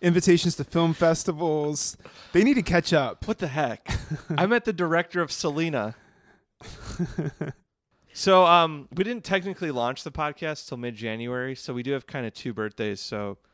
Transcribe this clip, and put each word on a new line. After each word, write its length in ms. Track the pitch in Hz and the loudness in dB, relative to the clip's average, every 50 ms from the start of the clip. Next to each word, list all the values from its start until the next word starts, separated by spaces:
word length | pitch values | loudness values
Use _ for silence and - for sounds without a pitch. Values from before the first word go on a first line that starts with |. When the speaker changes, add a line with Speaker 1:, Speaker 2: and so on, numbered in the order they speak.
Speaker 1:
invitations 540 | 180 175 170 180 - 190 175 165 - 175 - | 2 4 4 6 6 6 6 6 4 0 -2
to 80 | - 139 | -2 -6
film 300 | - - 170 170 165 156 | -2 0 2 2 2 2
festivals. 1000 | - 175 165 165 - - 190 160 151 175 160 151 151 147 147 151 143 - - - - - - - - - - - | 4 4 4 4 2 0 -4 -2 -2 -2 0 0 0 -2 -2 -2 -4 -4 -6 -8 -10 -18 -20 -20 -20 -14 0 4
They 100 | 175 214 | 4 6
need 120 | 269 285 | 6 4
to 80 | 254 170 | 2 2
catch 280 | - 170 170 - - 170 | 2 2 2 2 4 2
up. 340 | 151 135 113 90 - - | 2 2 0 -4 -6 -6
Speaker 2:
What 100 | 214 220 - | -6 -4 -4
the 80 | 185 | -4
heck? 400 | 143 131 156 147 120 107 - _ - - - - - 160 | -4 -2 -2 -2 -2 -4 -6 _ -4 -4 -4 -4 -6 -8
Speaker 1:
<laughs> 240 | - - - 160 | -8 -6 -4 0
Speaker 2:
I 80 | 147 180 | 0 2
met 180 | 208 240 240 233 | 2 2 2 0
the 80 | 226 190 | -2 -2
director 480 | 165 180 160 165 170 170 - - 175 | 0 0 2 2 0 0 0 -2 -2
of 100 | 165 - | -2 -2
Selena. 640 | - - - 156 143 160 165 165 147 120 104 110 117 - _ _ _ _ _ _ _ _ _ _ _ _ | -4 -4 -4 -2 -2 0 -2 0 0 -2 -2 -4 -6 -10 _ _ _ _ _ _ _ _ _ _ _ _
Speaker 1:
<laughs> 920 | - - - - - - - - 175 - - - 156 147 - - 151 151 - - _ _ _ _ _ _ _ _ _ _ _ | -18 -18 -18 -16 -14 -12 -6 -6 -6 -6 -4 -6 -6 -6 -6 -8 -10 -10 -10 -14 _ _ _ _ _ _ _ _ _ _ _
Speaker 2:
So, 300 | - - 196 190 185 185 | -2 4 6 8 8 8
um, 420 | 170 175 170 165 160 156 143 135 - 127 | 8 8 6 6 4 0 -6 -12 -10 -4
we 80 | 170 196 | -4 -2
didn't 200 | 226 247 220 - | -2 -4 -6 -2
technically 480 | - 190 190 175 196 180 - 180 156 | -2 -2 -2 -2 -4 -6 -6 -6 -4
launch 320 | 131 123 117 123 135 - - | -2 0 -2 -2 -2 -6 -10
the 80 | 165 | -10
podcast 560 | 127 160 151 151 143 - 165 156 151 - - - | -6 -6 -6 -6 -6 -6 -6 -6 -6 -8 -8 -10
till 80 | 135 | -10
mid-January, 800 | 120 120 123 113 104 117 113 110 113 117 120 123 123 127 131 131 | -8 -8 -8 -8 -6 -6 -6 -6 -6 -6 -6 -6 -6 -6 -6 -8
so 180 | - - - 127 | -10 -10 -8 -8
we 80 | 123 | -6
do 120 | 120 135 139 | -4 -4 -4
have 120 | 131 - | -4 -6
kinda 240 | - - 139 120 110 | -8 -8 -8 -8 -8
two 240 | - - - 127 107 | -10 -8 -8 -8 -4
birthdays. 480 | 107 107 107 - - 110 107 101 - | -4 -6 -6 -4 -4 -4 -4 -4 -6
So 380 | - - - 104 104 101 98 - _ _ | -8 -8 -6 -6 -6 -6 -8 -12 _ _